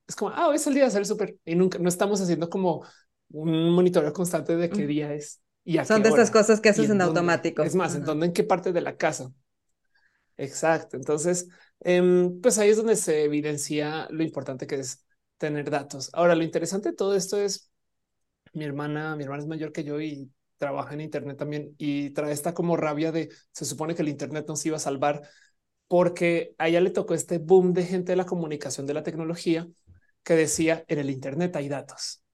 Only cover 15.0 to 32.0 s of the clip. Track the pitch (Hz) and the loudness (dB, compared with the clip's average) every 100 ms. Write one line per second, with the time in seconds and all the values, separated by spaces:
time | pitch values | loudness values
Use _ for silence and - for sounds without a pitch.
15 | _ _ _ _ 156 147 143 147 139 139 | _ _ _ _ -4 -4 -4 -4 -6 -12
16 | - 160 175 165 165 160 170 196 - - | -8 2 4 4 2 -2 -4 -4 -4 -2
17 | 196 196 185 202 202 - _ _ _ _ | 0 0 -2 -2 -2 -4 _ _ _ _
18 | _ _ _ _ _ 156 147 139 147 151 | _ _ _ _ _ -10 -6 -6 -6 -6
19 | 156 151 135 143 147 160 156 165 147 147 | -6 -8 -8 -8 -8 -8 -8 -8 -6 -6
20 | 156 139 131 _ _ _ 143 139 123 147 | -6 -10 -14 _ _ _ -6 -6 -8 -10
21 | 156 147 139 139 147 147 147 - 147 143 | -8 -8 -8 -8 -6 -6 -10 -6 -4 -2
22 | 143 147 147 147 170 170 170 160 156 147 | -4 -4 -4 -4 -4 -2 0 0 0 -2
23 | 160 160 156 - _ - 135 131 156 170 | -2 -2 -6 -12 _ -10 -8 -4 -4 -2
24 | 151 139 143 151 151 151 160 151 143 135 | -2 -4 -6 -8 -6 -6 -4 -4 -4 0
25 | 147 147 - _ _ _ _ _ _ 175 | 0 -2 -8 _ _ _ _ _ _ 2
26 | 175 175 170 170 - - 165 170 185 190 | 2 2 0 0 -4 -2 2 4 4 0
27 | - 165 - 175 156 190 180 180 175 185 | -2 -4 -2 -4 6 6 8 2 0 -2
28 | 175 185 185 175 156 147 135 - 139 151 | 0 -2 0 -4 -4 -6 -8 -8 -6 -6
29 | 151 165 160 170 180 165 170 _ _ - | -6 -6 -6 -4 0 0 -2 _ _ -20
30 | _ _ - 165 151 160 160 165 - 147 | _ _ 2 2 2 2 0 0 -2 -4
31 | 139 131 135 151 180 165 139 139 135 - | -2 -6 -6 -4 -2 -4 -6 -8 -10 -12